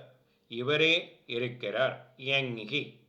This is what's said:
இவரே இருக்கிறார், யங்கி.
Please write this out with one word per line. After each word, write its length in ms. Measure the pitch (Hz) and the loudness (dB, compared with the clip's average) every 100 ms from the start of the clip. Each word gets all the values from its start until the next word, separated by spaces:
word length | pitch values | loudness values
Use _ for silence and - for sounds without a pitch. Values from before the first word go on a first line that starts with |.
| - _ _ _ _ | -8 _ _ _ _
இவரே 400 | 117 123 151 160 170 - - - | -4 0 4 6 4 0 -12 -8
இருக்கிறார், 680 | 120 123 123 104 107 131 - - - | -4 -4 -4 -4 0 0 -2 -12 -10
யங்கி. 600 | 131 139 131 113 107 143 113 - | 0 0 0 -4 -4 -4 -4 -10